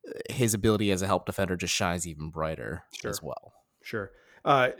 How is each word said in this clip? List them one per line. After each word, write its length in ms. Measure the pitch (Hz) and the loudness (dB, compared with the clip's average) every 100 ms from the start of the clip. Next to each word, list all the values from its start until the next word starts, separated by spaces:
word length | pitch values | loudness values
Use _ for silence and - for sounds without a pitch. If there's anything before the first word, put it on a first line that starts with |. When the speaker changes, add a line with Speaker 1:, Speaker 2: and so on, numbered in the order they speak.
| - - - | -14 -12 -8
Speaker 1:
his 240 | - 117 | 0 2
ability 380 | 104 113 107 101 | 4 4 4 4
as 100 | 92 | 2
a 60 | 98 | 2
help 180 | 90 - | 0 0
defender 320 | - 92 90 | -2 0 0
just 160 | 87 | -2
shines 340 | - 90 87 87 | 0 0 0 -4
even 220 | 76 78 | -8 -8
brighter 540 | 80 78 76 57 82 - | -4 -4 -4 -6 -10 -10
Speaker 2:
Sure. 160 | - 107 | -10 -6
Speaker 1:
as 120 | 101 | -6
well. 320 | 73 - - _ _ _ | -8 -10 -14 _ _ _
Speaker 2:
Sure. 300 | - 110 98 - _ - - | -10 -8 -8 -14 _ -4 4
Uh, 240 | 139 127 | 6 6